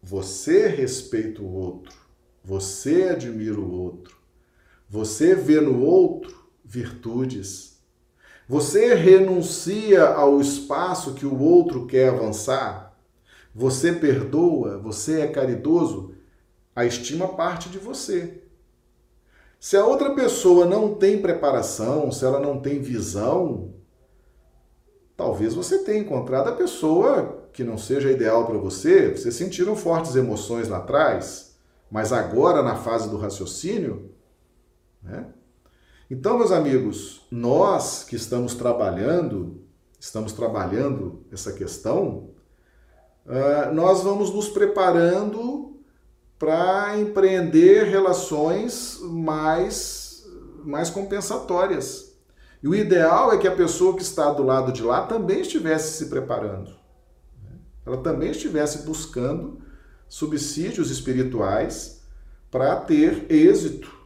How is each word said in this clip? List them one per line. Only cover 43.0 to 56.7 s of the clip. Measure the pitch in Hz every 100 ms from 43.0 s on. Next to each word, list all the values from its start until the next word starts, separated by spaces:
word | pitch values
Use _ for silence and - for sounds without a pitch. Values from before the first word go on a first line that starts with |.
| _ _ -
ah, | 127 139 147 147
nós | 156 180 190
vamos | 196 202 196
nos | 202 208
preparando | - 202 202 185 170 170 180 208 208 240 294 - - _ _ _ _ _ _
pra | 151 160 180 196 208 214
empreender | 208 196 190 190 165 156 180 208
relações | 190 196 190 170 - 151 156 185 240 - - -
mais, | 180 165 160 156 156 165 190 - - - - - - - - - 147
mais | 143 170
compensatórias. | 196 196 202 196 262 - 180 190 165 - - - _ _ _ - _
E | 139
o | 196
ideal | 190 180 160 180 240
é | 214
que | 185
a | 180
pessoa | 170 - 185 180
que |
está | - - 147
do | 143
lado | 131 131 127
de | 117
lá | 113 131 -
também | 226 180 214
estivesse | 370 330 160 160 156 -
se | 151
preparando, | 131 127 113 107 95 90